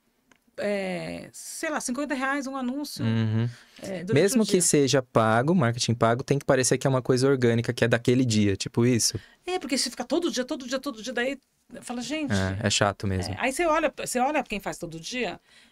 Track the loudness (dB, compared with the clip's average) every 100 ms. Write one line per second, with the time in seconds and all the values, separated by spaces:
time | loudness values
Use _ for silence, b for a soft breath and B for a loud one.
0 | _ _ _ _ _ -6 -4 -2 -4 -6
1 | -8 -10 -12 -16 -14 -8 -6 -4 -4 -4
2 | -4 -4 -2 -4 -4 -6 -6 -6 -8 -4
3 | -2 0 2 0 -2 -4 B -14 -10 -8
4 | 0 2 4 4 2 2 4 4 4 2
5 | 2 2 4 4 4 4 2 2 -2 2
6 | 2 2 0 0 4 2 4 2 2 0
7 | 2 2 4 4 4 4 0 0 2 4
8 | 4 4 4 4 4 2 -2 0 2 4
9 | 0 -2 B B -6 -6 -2 -2 -2 -6
10 | -4 -2 0 -2 -4 -6 -6 -6 -6 -8
11 | -8 -4 -4 -6 _ _ _ -18 -10 -10
12 | -6 -6 -2 -2 -2 -2 0 2 0 0
13 | -4 -4 -4 -4 -4 -2 0 0 0 -4
14 | -6 -2 0 0 -4 -6 -8 -10 -10 -12
15 | -10 -6 -6 -8 b b b